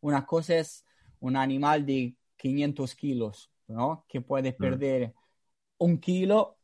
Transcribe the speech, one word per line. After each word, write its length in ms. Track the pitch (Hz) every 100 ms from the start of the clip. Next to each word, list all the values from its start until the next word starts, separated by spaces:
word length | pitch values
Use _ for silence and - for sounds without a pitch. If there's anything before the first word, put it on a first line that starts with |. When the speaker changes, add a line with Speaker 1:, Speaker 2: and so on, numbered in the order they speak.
Speaker 1:
una 240 | 147 143 139
cosa 320 | 165 160 165
es 280 | 156 - _ _ - _
un 160 | 127 135
animal 480 | 135 135 143 151 139
de 300 | 135 123 - _ _
quinientos 580 | 135 139 143 143 131 -
kilos, 560 | 147 127 110 104 - _ _
¿no? 380 | 110 131 160 _
Que 140 | 139
puede 320 | 120 139 131 127
Speaker 2:
Mm. 220 | 135 131
Speaker 1:
perder 320 | 139 131 120 - _ _ _ _ _ _
un 200 | 175 165
kilo 580 | - 180 185 208 - -